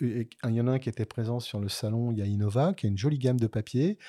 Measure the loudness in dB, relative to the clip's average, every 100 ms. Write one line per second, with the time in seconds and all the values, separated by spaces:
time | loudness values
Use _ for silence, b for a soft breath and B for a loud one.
0 | -2 -2 -6 -6 -2 0 2 0 0 -4
1 | -4 -4 -4 -4 -4 -4 -4 -4 -2 0
2 | 0 0 0 2 2 2 2 2 0 2
3 | 0 2 2 2 2 0 -2 0 0 0